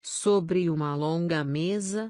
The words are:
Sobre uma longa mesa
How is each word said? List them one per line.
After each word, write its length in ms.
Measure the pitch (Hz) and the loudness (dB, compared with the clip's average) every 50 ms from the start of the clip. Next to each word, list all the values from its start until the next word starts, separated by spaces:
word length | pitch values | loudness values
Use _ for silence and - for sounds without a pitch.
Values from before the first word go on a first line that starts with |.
| - | -12
Sobre 680 | - - - - 208 202 202 170 160 175 185 180 165 | -10 -10 -2 2 4 4 4 2 2 0 2 2 2
uma 240 | 156 151 151 147 143 | 2 0 0 0 -2
longa 480 | 143 151 156 160 170 170 165 165 156 147 | -2 0 0 0 0 0 0 0 0 0
mesa 640 | 139 143 151 165 180 202 208 196 190 196 214 220 | 0 -2 0 0 0 -2 -2 -4 -4 -4 -6 -6